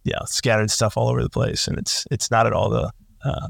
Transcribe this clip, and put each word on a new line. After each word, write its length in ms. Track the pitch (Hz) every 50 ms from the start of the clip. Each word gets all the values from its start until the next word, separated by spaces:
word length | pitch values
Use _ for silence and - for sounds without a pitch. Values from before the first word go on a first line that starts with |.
| -
yeah, 160 | - - - -
scattered 460 | - - - - 120 113 107 107 107
stuff 260 | - - 117 107 -
all 120 | 113 117 120
over 140 | 123 123 117
the 60 | -
place, 380 | - - 120 - - - -
and 100 | - -
it's, 280 | - - - - - - -
it's 180 | 139 - - -
not 140 | 120 113 113
at 80 | 113 110
all 160 | 90 95 104
the, 220 | 110 113 80 92 - - - - - - -
uh, 240 | - - - -